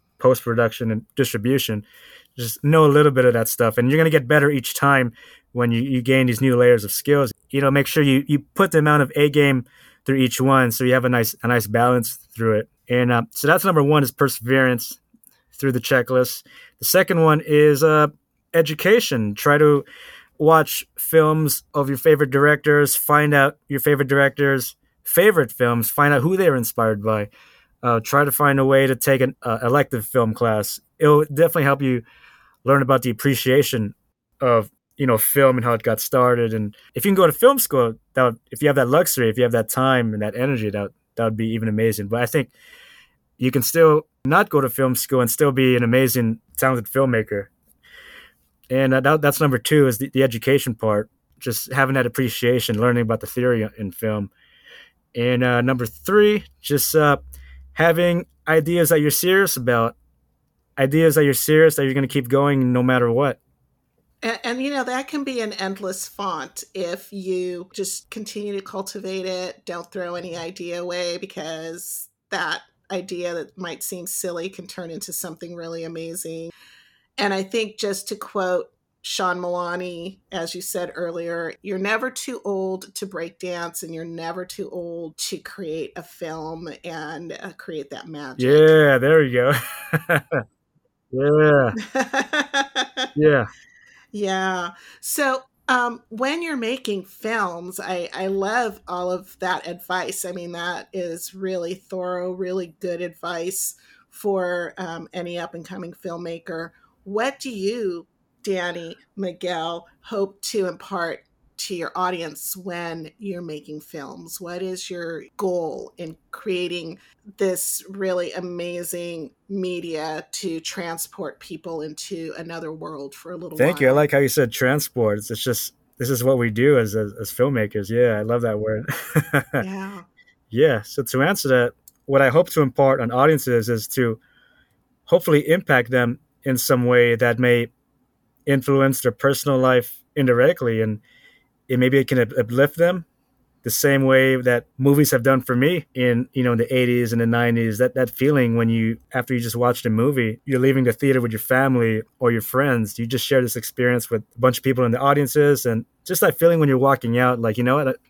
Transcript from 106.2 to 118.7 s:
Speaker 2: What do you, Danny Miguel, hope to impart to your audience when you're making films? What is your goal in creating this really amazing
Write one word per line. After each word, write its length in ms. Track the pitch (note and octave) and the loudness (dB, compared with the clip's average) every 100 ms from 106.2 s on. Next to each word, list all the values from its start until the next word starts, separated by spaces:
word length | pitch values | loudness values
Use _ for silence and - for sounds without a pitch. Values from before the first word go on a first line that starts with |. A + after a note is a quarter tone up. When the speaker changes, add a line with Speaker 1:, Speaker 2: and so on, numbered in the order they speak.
| F3 E3 - E3 E3 _ _ _ | -10 -12 -12 -12 -12 _ _ _
Speaker 2:
What 360 | - G3+ B3+ C#4 | -10 -4 -4 -6
do 120 | C4+ | -12
you, 560 | A3 F#3+ A#3+ G3+ E3+ E3 _ _ _ | -6 -6 -4 -6 -8 -14 _ _ _
Danny 520 | - F#3+ F3 F3 E3 E3+ _ - | -6 -4 -4 -8 -12 -18 _ -10
Miguel, 720 | F#3+ F3+ F3+ F3 D#3+ E3+ E3+ _ | -10 -8 -8 -6 -6 -8 -12 _
hope 400 | - G#3+ G3 - | -10 -6 -6 -6
to 240 | - G#3+ F#3 | -8 -4 -4
impart 580 | F3 - G3 E3+ - _ _ _ - | -6 -10 -8 -6 -8 _ _ _ -14
to 200 | - F3+ | -10 -8
your 160 | D#3+ - | -8 -4
audience 600 | F3+ F3+ E3 - - F#3+ | -4 -4 -10 -12 -12 -12
when 540 | F#3 F3 E3+ E3 D#3 _ | -10 -10 -10 -10 -14 _
you're 220 | G3+ F3 | -10 -10
making 380 | E3+ D3+ D3 D3+ | -10 -14 -14 -18
films? 640 | - D#3+ C#3 - E3 - | -14 -16 -16 -16 -16 -16
What 200 | E3+ F3 | -12 -10
is 280 | F#3 F#3 - | -8 -10 -12
your 340 | F3+ E3+ E3 - - | -10 -10 -12 -14 -6
goal 560 | G3 F3+ E3 C3+ - _ | -4 -2 -4 -8 -14 _
in 200 | E3 E3 _ | -16 -16 _
creating 640 | - A3 F3+ F3 F3 E3 F#3 _ _ G#3+ G3 | -14 -6 -4 -4 -6 -10 -16 _ _ -20 -4
this 460 | F#3+ F3+ - - - | -4 -2 -6 -8 -10
really 460 | G3 F#3+ F3+ F3 | -8 -4 -4 -4
amazing 1000 | - F3+ F3 F3 | -8 -10 -8 -8